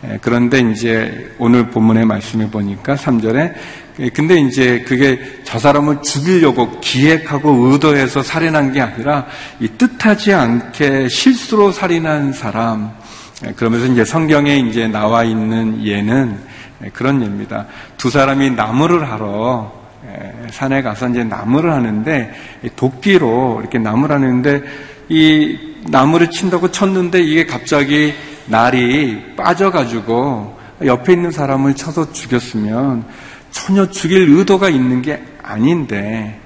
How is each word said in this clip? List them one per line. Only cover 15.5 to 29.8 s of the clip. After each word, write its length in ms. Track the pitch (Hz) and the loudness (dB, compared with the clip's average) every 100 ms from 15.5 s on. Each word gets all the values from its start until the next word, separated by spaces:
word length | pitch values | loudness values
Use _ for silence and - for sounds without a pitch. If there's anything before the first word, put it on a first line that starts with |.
| 113 110 110 107 | -2 -2 -2 -4
예는, 540 | 101 104 127 127 101 - - - - | -2 0 0 0 -4 -14 -20 -20 -18
예, 60 | 104 | -16
그런 320 | - 123 139 | -4 -2 0
예입니다. 460 | 110 101 101 107 104 - - - | -2 -6 -8 -10 -10 -18 -20 -6
두 120 | 127 | -2
사람이 420 | 143 135 135 139 | 2 2 2 0
나무를 580 | 120 107 120 160 175 147 | 0 0 2 2 2 0
하러, 600 | 110 107 101 117 123 107 - - - 127 | -6 -6 -4 -2 -2 -6 -16 -20 -20 -18
예, 280 | 98 98 110 117 | -16 -16 -16 -16
산에 300 | - 135 135 | -8 -2 -2
가서 260 | 127 104 123 | -2 -4 -4
이제 140 | 120 | -2
나무를 480 | 117 101 104 135 170 | -4 -4 -2 0 2
하는데 640 | 147 113 107 113 151 110 - - - | 0 -2 -2 -2 -2 -4 -12 -20 -14
이 60 | 120 - | -14 -4
도끼로 840 | 127 - 202 190 135 117 131 113 | -4 -2 2 4 4 0 0 -4
이렇게 180 | 110 127 | -4 -4
나무를 360 | 110 110 147 147 | -2 0 2 2
하는데 480 | 131 123 139 143 143 - - - - | 2 2 2 0 -4 -16 -18 -20 -2
이 500 | 160 156 156 151 - - - - | 2 4 4 2 -4 -10 -14 -2
나무를 420 | 135 139 165 165 | 2 4 4 2
친다고 420 | - 190 175 175 | 0 -2 0 0
쳤는데 500 | - 196 190 180 180 | 0 0 0 0 0
이게 240 | 165 156 165 | 2 2 0
갑자기 680 | 123 - 147 139 147 151 143 - - - | -4 -2 0 2 2 0 -2 -14 -18 -2
날이 880 | 110 120 127 120 139 143 107 - - | 2 2 2 2 0 0 -4 -10 -4
빠져가지고 1200 | - 165 196 180 | -2 2 2 2